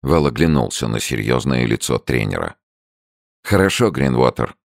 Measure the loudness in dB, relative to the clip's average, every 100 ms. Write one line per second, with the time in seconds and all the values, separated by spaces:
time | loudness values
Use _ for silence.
0 | 2 2 2 2 2 2 0 -4 -4 -4
1 | -4 -4 0 -2 0 -2 0 -2 -2 -4
2 | -2 -2 -2 -4 -8 -12 _ _ _ _
3 | _ _ _ _ -2 2 2 2 0 2
4 | 0 2 2 0 -6 -8